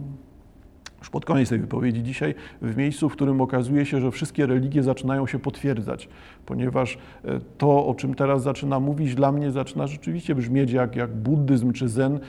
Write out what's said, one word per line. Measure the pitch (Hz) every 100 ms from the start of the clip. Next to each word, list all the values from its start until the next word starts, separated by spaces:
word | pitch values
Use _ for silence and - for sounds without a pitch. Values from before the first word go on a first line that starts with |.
| 139 139 - - - - - - - -
już | -
pod | 123
koniec | - 143 123
tej | 113
wypowiedzi | 104 120 123 117
dzisiaj, | 120 131 151 147 - -
w | 120 110
miejscu, | 143 143 151
w |
którym | - 139 135
okazuje | 131 127 123 143 143
się, | 135
że | 127
wszystkie | - 156 - 139
religie | 127 135 147
zaczynają | 131 131 127 135 131
się | 135
potwierdzać, | 139 - 139 117 101 64 - - - - -
ponieważ, | 127 127 131 123 - - -
e, | - 131 120 -
to, | 143 143 143
o |
czym | 120 135
teraz | 135 139 139
zaczynam | 131 135 143 135
mówić, | 139 147 147
dla | 123 139
mnie | 147 147
zaczyna | 135 131 147 143
rzeczywiście | 147 - 170 165
brzmieć | 139 120 131 131
jak, | 127 120 110
jak | 117
buddyzm | 110 110 151 139 131 123
czy | 117 127
zen, | 113 135 143